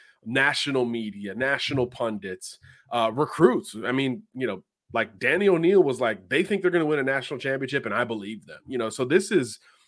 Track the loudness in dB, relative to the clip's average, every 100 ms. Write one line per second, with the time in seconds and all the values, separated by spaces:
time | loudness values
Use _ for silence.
0 | -20 _ -4 0 0 0 -2 0 0 -2
1 | -6 -8 -10 -4 -2 -2 -2 -2 -2 -2
2 | -4 -4 -8 -10 -14 -18 -20 -20 -6 0
3 | 0 0 -2 4 4 4 -2 -8 -2 0
4 | 0 -2 -8 -6 -4 -4 -10 _ _ -2
5 | -2 -2 0 4 4 4 6 6 6 2
6 | 0 -2 -2 0 2 0 2 2 2 0
7 | 0 -2 -4 -6 -4 -4 -2 -4 -2 -2
8 | -2 -4 -8 -12 -14 -18 -8 -4 -4 -2
9 | 2 2 4 0 0 -6 _ _